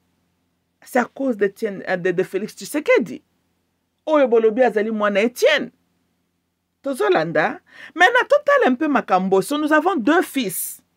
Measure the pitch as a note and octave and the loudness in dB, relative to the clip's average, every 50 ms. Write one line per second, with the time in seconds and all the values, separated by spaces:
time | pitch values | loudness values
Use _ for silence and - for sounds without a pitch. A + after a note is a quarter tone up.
0 | _ _ _ _ _ _ _ _ _ _ _ _ _ _ _ _ _ - - B3 | _ _ _ _ _ _ _ _ _ _ _ _ _ _ _ _ _ -4 -2 -2
1 | A3+ - - - C4+ C4 A3+ G3 G3+ G3 - - A3+ G#3 G3 - - - F#3 F3+ | -2 -4 -6 -6 -6 -4 -4 -2 -4 -4 -4 -6 -10 -10 -10 -8 -8 -6 -6 -4
2 | E3+ F#3 F3 F3+ F3+ - - F#3 G#3+ - - - G3+ - - D4+ D4+ A#4 B4+ G#4 | -2 -2 -2 -2 -4 -4 -4 -8 -8 -10 -14 -16 -12 -8 -8 -4 0 2 2 2
3 | G#3+ - B2+ - _ _ _ _ _ _ _ _ _ _ _ _ _ _ _ _ | 0 -2 -10 -16 _ _ _ _ _ _ _ _ _ _ _ _ _ _ _ _
4 | - D#4 D#4 D4 C4+ A3+ A#3 A3+ A3 A3 G#3 B3 B3+ A#3 F3+ G#3+ G#3 A3+ A3 G#3 | -4 0 2 2 4 4 2 2 2 2 2 2 0 0 0 -2 -4 -4 -4 -2
5 | G#3 G#3 G#3 G3 A3 B3 - - G4+ B4 D4+ C4 - - _ _ _ _ _ _ | -2 -2 0 0 -2 -2 -2 0 0 2 2 0 -2 -6 _ _ _ _ _ _
6 | _ _ _ _ _ _ _ _ _ _ _ _ _ _ _ _ - C#4 C4+ B3 | _ _ _ _ _ _ _ _ _ _ _ _ _ _ _ _ -8 -6 -4 -2
7 | G#4 G#4 F4+ E3 D#3 E3+ D3+ D3+ E3 A3 E4 - _ _ - - - - - D#4+ | 0 0 2 0 0 0 0 0 0 0 -2 -8 _ _ -20 -20 -20 -8 0 2
8 | F4+ A#4+ A#4+ B4 A4+ - C#5+ C#5+ C#5+ C#5+ C#5+ C5+ A4 - C4 - D#4 D4 C4+ G#3+ | 4 4 4 2 2 2 2 2 2 2 2 4 4 2 0 0 -2 -2 -2 -2
9 | - - G3 F3+ F#3 G3 F#3+ F#3+ F#3 - C#4+ D4+ D4+ C#4+ D#4 D4+ D#4 F#4+ G4 C#4 | 0 2 0 0 2 2 2 2 2 0 -2 -2 0 2 2 2 2 2 -2 0
10 | G3+ C#4+ D#4+ F4+ - - - C#4 A#3 F#3 - - - - - - _ _ _ | 0 2 2 2 0 -2 -4 -6 -6 -6 -6 -8 -10 -10 -12 -16 _ _ _